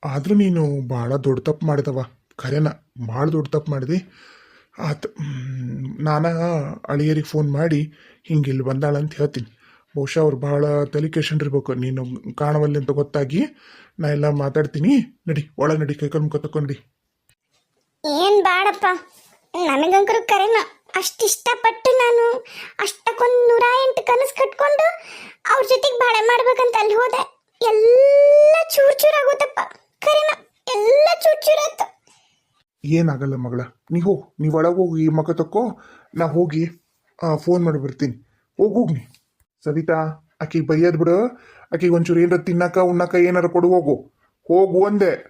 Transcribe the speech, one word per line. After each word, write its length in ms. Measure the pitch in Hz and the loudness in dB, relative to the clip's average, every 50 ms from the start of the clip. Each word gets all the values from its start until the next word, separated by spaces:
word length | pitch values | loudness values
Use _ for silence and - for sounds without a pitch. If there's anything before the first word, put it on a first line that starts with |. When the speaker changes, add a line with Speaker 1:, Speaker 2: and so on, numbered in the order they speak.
| - | -8
Speaker 1:
ಆದ್ರೂ 300 | 151 135 143 139 175 208 | -6 -6 -6 -2 0 2
ನೀನು 540 | 208 202 190 180 170 156 147 143 139 131 120 | 2 4 2 2 0 0 0 -2 -4 -4 -6
ಭಾಳ 240 | 127 123 120 117 131 | -4 -4 -4 -2 -4
ದೊಡ್ಡ 260 | 139 131 139 131 127 | -2 0 0 -2 -2
ತಪ್ಪು 260 | 127 - 151 151 - | -2 -4 -6 -4 -2
ಮಾಡಿದವ, 380 | 156 147 139 139 147 131 131 127 - _ _ _ _ _ | -2 -2 -2 -2 -4 -4 -6 -8 -10 _ _ _ _ _
ಖರೇನ, 320 | - - 131 143 147 156 151 - - _ _ _ 120 123 110 | -14 -8 -6 -2 -2 -2 -2 -4 -6 _ _ _ -12 -12 -10
ಭಾಳ 200 | 110 127 143 160 | -6 -4 -2 -2
ದೊಡ್ಡ 200 | 160 160 147 135 | -2 -2 -4 -2
ತಪ್ಪು 220 | - 151 156 - | -4 -6 -4 -4
ಮಾಡಿದಿ. 280 | 143 139 127 123 160 185 185 - _ - - - - - _ _ _ _ _ _ _ - | -8 -8 -6 -4 -4 -4 -6 -8 _ -20 -20 -20 -20 -20 _ _ _ _ _ _ _ -10
ಆತ್, 280 | - 151 147 - - | -8 -8 -8 -8 -10
ಹ್ಮ್, 960 | - - - 156 147 139 131 127 131 131 131 127 120 123 135 131 131 - - 147 | -14 -12 -10 -12 -10 -10 -10 -10 -10 -10 -10 -10 -10 -10 -10 -10 -12 -10 -6 -4
ನಾನ 220 | 156 151 151 156 170 170 165 165 170 170 160 143 143 156 - _ - | -2 -2 0 0 -2 -2 -2 -4 -2 -4 -4 -6 -8 -10 -14 _ -6
ಅಳಿಯರಿಗೆ 380 | 143 143 147 151 156 160 151 | -4 -2 0 0 0 -2 -4
ಫೋನ್ 260 | - - 156 151 147 139 | -4 -4 -2 -2 -2 -2
ಮಾಡಿ 280 | 143 160 170 156 147 151 151 - _ _ _ _ _ _ | -2 0 0 0 -2 -2 -4 -10 _ _ _ _ _ _
ಹಿಂಗ್ 240 | - 165 151 143 135 | -2 -2 0 0 0
ಇಲ್ಲಿ 140 | 131 131 131 | -2 -4 -2
ಬಂದಾಳ 340 | 127 135 135 147 147 147 | -4 -4 -2 -2 -2 -2
ಅಂತ 180 | 143 147 156 151 | -2 -4 -6 -4
ಹೇಳ್ತೀನಿ. 440 | - 147 143 - 139 120 - _ _ _ _ _ _ _ _ _ | -4 -4 -4 -4 -6 -12 -12 _ _ _ _ _ _ _ _ _
ಬಹುಶಃ 240 | 147 139 139 - 165 | -6 -6 -4 -2 0
ಅವ್ರು 160 | 156 151 139 | 0 0 0
ಭಾಳ 480 | 127 131 143 143 143 147 147 147 147 147 | -2 -4 -4 -2 0 0 0 0 -2 -2
ತಲೆ 240 | 143 - 147 151 156 | -2 -4 -4 -4 -2
ಕೆಡ್ಸ್ಕೊಂಡಿರ್ಬೇಕು, 680 | 156 160 151 - 156 156 147 143 135 139 131 - 131 | -2 -4 -4 -2 -2 -4 -4 -2 -4 -4 -4 -4 -6
ನೀನು 280 | 127 123 127 131 131 127 123 127 117 - - 120 | -4 -4 -4 -4 -6 -8 -8 -10 -12 -12 -14 -8
ಕಾಣವಲ್ಲಿ 440 | - 147 147 151 151 151 147 147 147 | -6 -4 -2 0 0 0 0 -2 -4
ಅಂತ 120 | 135 127 | -2 -4
ಗೊತ್ತಾಗಿ. 500 | 143 147 143 143 _ 147 143 127 135 180 277 302 - _ _ - - - - _ _ - | -2 -4 -4 -4 _ -4 -4 -2 -2 -2 -2 -4 -6 _ _ -20 -20 -20 -20 _ _ -6
ನಾ 100 | 170 147 | -4 -4
ಎಲ್ಲ 200 | 147 147 143 151 | -2 0 0 0
ಮಾತಾಡ್ತೀನಿ, 960 | 147 143 143 139 139 156 151 147 - 151 147 202 285 269 - - _ _ _ 175 | 0 -2 -4 -2 -2 -2 -2 -2 -4 -2 0 2 2 2 0 -2 _ _ _ -6
ನಡಿ, 220 | 160 147 147 - _ - | -4 -4 -4 -8 _ -4
ಒಳಗ್ 220 | 135 151 156 156 | -2 0 0 0
ನಡಿ, 140 | 156 143 147 | -2 -4 -4
ಕೈಕಾಲ್ 280 | 147 - 143 - 160 151 | -6 -6 -4 -4 -2 -4
ಮುಖ 140 | 151 - | -2 -4
ತಕೊಂಡಿ. 380 | 147 147 147 - 156 147 135 139 - _ _ _ _ _ _ _ _ _ _ _ _ _ _ _ _ _ _ _ _ _ _ _ _ _ | -6 -8 -6 -6 -6 -6 -6 -8 -10 _ _ _ _ _ _ _ _ _ _ _ _ _ _ _ _ _ _ _ _ _ _ _ _ _
Speaker 2:
ಏನ್ 380 | 311 294 294 349 392 415 415 370 | -4 -2 0 2 2 2 2 2
ಬ್ಯಾಡಪ್ಪ, 440 | 381 359 359 392 415 403 403 - 381 370 339 - _ _ _ _ _ _ _ _ _ _ | 0 -2 0 0 -2 -2 -2 -2 -2 -2 -2 -8 _ _ _ _ _ _ _ _ _ _
ನನಗಂಕರು 680 | 330 359 320 277 269 302 330 359 392 403 392 453 453 453 | -6 -4 -2 0 0 0 2 2 2 2 2 0 -2 0
ಕರೆನ 300 | 466 440 392 381 427 466 440 370 - - _ _ _ - | 0 0 0 0 0 0 0 -2 -4 -12 _ _ _ -8
ಅಷ್ಟ್ 280 | 370 381 - - _ 453 | -6 -6 -6 -6 _ -2
ಇಷ್ಟಪಟ್ಟು 680 | 403 - - - 480 494 494 480 453 453 440 - 508 | -2 -2 -2 -4 -4 -6 -2 -2 -2 -2 0 0 2
ನಾನು 340 | 508 523 494 480 480 466 466 466 466 508 466 - - - - - - _ | 2 4 4 4 4 4 2 2 0 -2 -6 -12 -18 -20 -20 -20 -10 _
ಅಷ್ಟಕ್ಕೊಂದ್ 680 | - 403 - - _ - 453 466 480 480 494 494 480 466 | -8 -8 -8 -6 _ -6 -2 0 0 2 4 4 4 4
ನೂರ 140 | 480 466 480 480 494 508 539 | 4 4 4 2 2 2 0
ಎಂಟು 220 | 523 494 - 466 | 0 0 -2 0
ಕನಸು 280 | - 494 480 539 539 - | 0 0 0 0 -2 0
ಕಟ್ಕೊಂಡು 520 | - 523 - - - 554 571 587 571 622 659 698 659 - - - - - - - _ _ - 440 | -2 -2 -2 0 -2 0 0 2 2 2 0 0 -4 -14 -18 -20 -20 -20 -20 -20 _ _ 0 0
ಅವ್ರ 100 | 539 508 | 0 2
ಜೊತೆಗ್ 360 | 508 508 508 - 587 508 480 | 2 2 2 2 0 0 0
ಬಾಳೆ 200 | 508 466 453 440 | 0 2 2 2
ಮಾಡ್ಬೇಕಂತ 560 | 427 453 480 466 494 480 508 508 508 494 466 453 | 2 2 2 2 2 2 2 2 2 0 2 2
ಅಲ್ಲಿ 140 | 415 427 415 | 2 2 2
ಹೋದೆ. 280 | 440 494 508 - 508 - - _ _ _ _ _ _ | 2 2 0 0 -4 -6 -6 _ _ _ _ _ _
ಎಲ್ಲ 960 | 453 466 440 427 427 453 480 508 539 554 554 571 571 571 571 587 587 605 622 659 659 640 - | 0 2 4 6 6 6 8 8 8 8 8 6 8 8 8 8 8 6 6 4 2 0 2
ಚೂರ್ 240 | - 554 554 571 554 | 4 4 4 4 4
ಚೂರ್ 180 | - 605 622 605 | 2 2 4 4
ಆಗೋತಪ್ಪ, 400 | 571 508 554 554 571 587 - - - - - - _ _ _ _ - | 2 2 2 0 -2 -4 -4 -6 -8 -8 -10 -20 _ _ _ _ 0
ಕರೆನ 240 | 587 605 605 605 622 605 - - _ _ _ _ - | 2 2 2 2 0 -2 -4 -8 _ _ _ _ -6
ಎಲ್ಲ 380 | 508 415 415 440 508 571 605 679 679 | -4 -2 2 4 4 6 6 4 2
ಚೂರ್ 280 | 679 - 659 622 605 605 | 2 2 2 2 2 2
ಚೂರ್ 200 | 622 622 622 587 | 2 2 2 0
ಆತು. 220 | 640 - - - - _ _ _ _ _ _ _ _ _ _ _ _ _ _ _ _ _ _ _ | -4 -4 -6 -8 -8 _ _ _ _ _ _ _ _ _ _ _ _ _ _ _ _ _ _ _
Speaker 1:
ಏನಾಗಲ್ಲ 500 | 143 151 165 170 160 139 127 135 139 135 | -2 0 2 2 0 -2 -2 -4 -6 -6
ಮಗಳ, 260 | 127 123 123 120 123 123 123 _ _ _ _ | -6 -6 -6 -6 -8 -8 -10 _ _ _ _
ನೀ 100 | 156 170 | -4 -2
ಹೋಗ್, 340 | 170 196 196 196 - _ _ _ | 0 0 0 0 -2 _ _ _
ನೀ 80 | 156 156 | -4 0
ಒಳಗ್ 280 | 151 160 160 170 175 | 0 2 2 2 2
ಹೋಗಿ 280 | 180 190 180 160 160 156 | 0 -2 -2 0 0 0
ಈ 40 | 156 | 0
ಮುಖ 220 | 156 156 156 156 | 0 0 -2 -2
ತಕ್ಕೋ, 320 | 165 160 160 160 - 208 247 226 185 - - - - - _ _ - | -2 -4 -4 -2 -2 -2 -2 -2 -6 -10 -20 -20 -20 -20 _ _ -6
ನಾ 120 | - 170 | -4 -4
ಹೋಗಿ, 380 | 160 143 165 175 170 147 160 165 170 170 _ _ _ _ _ _ _ _ _ - | -2 0 0 0 0 0 -4 -4 -4 -6 _ _ _ _ _ _ _ _ _ -4
ಆ, 140 | 165 156 | -2 -2
ಫೋನ್ 280 | 151 - - 175 180 170 | -2 0 0 0 2 2
ಮಾಡಿ 140 | 170 151 147 | 0 0 -2
ಬರ್ತೀನಿ. 380 | 131 139 131 _ 143 139 120 - _ _ _ _ _ _ _ _ | -4 -6 -6 _ -4 -4 -4 -8 _ _ _ _ _ _ _ _
ಹೋಗ್, 160 | 196 214 196 | 0 0 2
ಹೋಗ್ 180 | 226 240 165 165 | 0 0 0 -2
ನೀ. 80 | 123 110 - _ _ _ _ _ _ _ _ _ _ _ | -6 -6 -12 _ _ _ _ _ _ _ _ _ _ _
ಸವಿತಾ, 640 | 151 147 156 160 160 165 156 160 156 156 - _ _ _ _ 160 | -6 -4 -4 -2 -2 -2 -2 -2 -4 -6 -12 _ _ _ _ -12
ಆಕಿಗ್ 240 | 156 - 165 156 | -6 -4 -4 -2
ಬೈಯದ್ 300 | 135 160 156 165 175 175 | 0 2 2 2 2 2
ಬಿಡು, 300 | 156 170 165 170 185 226 247 247 - _ _ - - - _ - | 2 2 2 2 2 2 -2 -4 -10 _ _ -20 -20 -18 _ -6
ಆಕಿಗ್ 200 | 165 180 180 170 | -2 0 2 2
ಒಂಚೂರು 280 | 170 170 170 175 170 | 2 2 2 2 2
ಏನ್ರ 160 | 170 175 175 | 4 2 2
ತಿನ್ನಕ 420 | 175 175 - 175 170 175 175 170 190 | 0 0 -2 -2 0 -2 0 0 2
ಉಣ್ಣಕ 360 | 185 180 180 175 180 175 175 | 2 2 2 0 -2 0 2
ಏನಾರ 320 | 180 175 175 180 180 170 | 2 2 4 2 2 0
ಕೊಡು 220 | 175 175 180 175 175 | 0 0 2 2 4
ಹೋಗು, 260 | 185 180 160 143 147 - - - _ _ _ _ _ _ _ - | 4 4 2 2 -2 -2 -4 -14 _ _ _ _ _ _ _ 2
ಹೋಗು 380 | 170 180 190 190 170 185 190 | 4 4 4 4 4 2 2
ಅಂದೆ. 260 | 208 208 208 196 180 143 117 - - | 2 2 2 2 0 0 -4 -8 -18